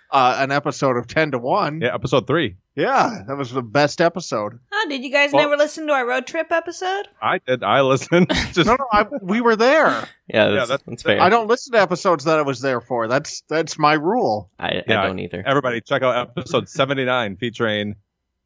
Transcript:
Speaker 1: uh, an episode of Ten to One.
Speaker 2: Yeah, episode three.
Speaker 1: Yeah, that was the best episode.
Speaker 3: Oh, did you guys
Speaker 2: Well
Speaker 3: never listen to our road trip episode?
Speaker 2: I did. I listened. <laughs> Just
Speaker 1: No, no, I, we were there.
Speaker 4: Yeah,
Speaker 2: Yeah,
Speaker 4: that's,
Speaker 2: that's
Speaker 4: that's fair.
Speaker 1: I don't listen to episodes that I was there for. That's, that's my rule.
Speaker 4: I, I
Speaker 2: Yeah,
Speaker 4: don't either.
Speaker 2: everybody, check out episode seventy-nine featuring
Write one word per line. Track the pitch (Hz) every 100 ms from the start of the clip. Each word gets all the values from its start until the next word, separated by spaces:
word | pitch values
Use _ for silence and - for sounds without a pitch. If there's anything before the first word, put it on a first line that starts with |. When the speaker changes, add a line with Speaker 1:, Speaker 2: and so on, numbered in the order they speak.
| -
Speaker 1:
uh, | 139 127 117
an | 135
episode | 143 147 - 139 120
of | -
Ten | 156 156
to | 127
One. | 123 196 160 156
Speaker 2:
Yeah, | 120
episode | - 131 139 101
three. | 160 117 92 _
Speaker 1:
Yeah, | 139 208 262 - 110 101
that | 139
was | 127
the | 131
best | 117 139 147 -
episode. | 170 175 - 117 107 117 -
Speaker 3:
Oh, | 403 370
did | 277
you | 262
guys | 285 285
Speaker 2:
Well | 277
Speaker 3:
never | 294 285
listen | 294 320 302
to |
our | 269 240
road | 262 254
trip | 330 320
episode? | 330 339 - 370 392 - -
Speaker 2:
I | - 381
did. | - 127
I | 95 131
listened. | 135 131 - 170 185
<laughs> | 180 -
Just | 180 175
Speaker 1:
No, | 254
no, | 254
I, | 208 214 285
we | 180 220
were | 233 214
there. | 240 311 208 117 - _ -
Speaker 4:
Yeah, | 113 104
Speaker 2:
Yeah, |
Speaker 4:
that's, | 110 117
Speaker 2:
that's | 139
Speaker 4:
that's | - 117
fair. | - 101
Speaker 1:
I | 175
don't | 233 214
listen | 247 -
to | 233
episodes | 170 175 196 160
that | 151 156
I |
was | 139 120
there | 135 123
for. | 117 120 113
That's, | 135 151 - -
that's | 156 160 -
my | 151
rule. | 151 156 240 156 107 90 -
Speaker 4:
I, | 90
I | 92 113
Speaker 2:
Yeah, | 107 98
Speaker 4:
don't | 95
either. | 92 87 131
Speaker 2:
everybody, | 139 127 117
check | - 139
out | 127 120 120 -
episode | 123 123 -
seventy-nine | - 135 135 127 127 107 92
featuring | 120 107 113 104 104 107 _ _ _ _